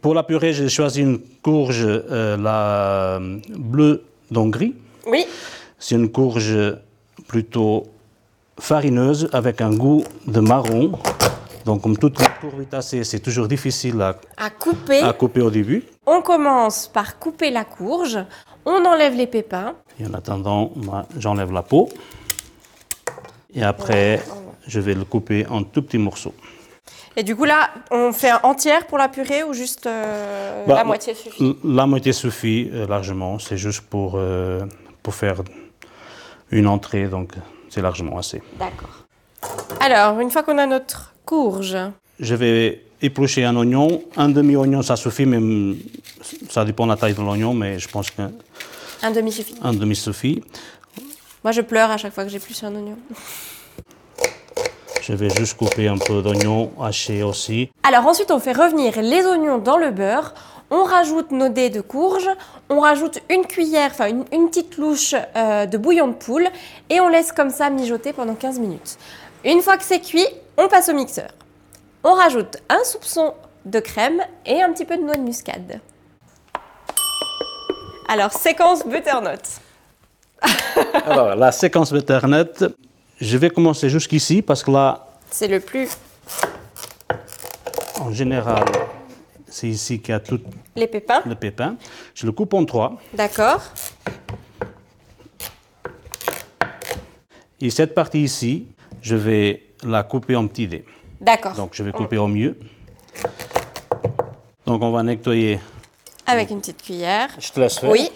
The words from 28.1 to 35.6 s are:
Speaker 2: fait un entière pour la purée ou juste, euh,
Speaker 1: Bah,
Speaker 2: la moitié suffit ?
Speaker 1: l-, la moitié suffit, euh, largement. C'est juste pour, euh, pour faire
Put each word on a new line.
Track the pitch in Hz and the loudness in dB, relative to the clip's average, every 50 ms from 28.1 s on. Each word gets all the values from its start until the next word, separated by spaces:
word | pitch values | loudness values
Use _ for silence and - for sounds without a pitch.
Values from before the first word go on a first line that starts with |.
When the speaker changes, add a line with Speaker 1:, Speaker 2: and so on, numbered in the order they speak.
| 233 | 0
Speaker 2:
fait | 240 - 254 | 2 2 4
un | 233 226 - | 4 6 4
entière | 247 269 269 - 311 294 320 330 | 2 2 2 2 2 2 2 2
pour | 302 - | -2 0
la | 285 269 269 | 0 0 0
purée | 269 269 269 269 285 285 320 | 0 -4 -6 -4 -2 -4 -2
ou | 311 285 | -4 -6
juste, | 233 247 247 - - - | -8 -8 -8 -10 -8 -8
euh, | 247 226 226 214 214 214 208 208 202 202 196 196 196 - 208 202 | -8 -6 -6 -6 -6 -6 -8 -8 -8 -8 -8 -8 -8 -8 -6 2
Speaker 1:
Bah, | 202 269 | 4 4
Speaker 2:
la | 220 226 | 4 4
moitié | 226 214 - - - 220 | 2 0 -2 -2 -8 -10
suffit ? | - - 226 - - 139 | -10 -12 -18 -4 0 0
Speaker 1:
l-, | 131 135 - - | 0 0 -2 -2
la | 170 131 127 135 | 0 2 4 4
moitié | 139 139 135 131 135 123 | 4 2 2 2 0 -2
suffit, | - - 127 110 - - 113 110 113 120 - - | 0 -2 -6 -6 -4 -2 -2 0 0 -2 -4 -6
euh, | 117 107 | -6 -4
largement. | 98 101 101 95 92 98 95 95 92 92 - | -2 -2 -4 -4 -4 -6 -6 -6 -6 -6 -8
C'est | - - 101 | -8 -8 -8
juste | 95 95 104 104 - - | -6 -4 -6 -6 -6 -10
pour, | _ - 104 98 95 90 | _ -6 -4 -4 -2 -2
euh, | 98 95 92 92 90 92 92 92 92 98 101 101 - - - - _ _ | -2 -2 -2 -2 -2 -4 -4 -4 -6 -6 -8 -12 -18 -20 -20 -20 _ _
pour | - 101 | -10 -8
faire | - - 101 95 87 95 90 - - | -4 -2 -2 -2 -4 -6 -12 -12 -20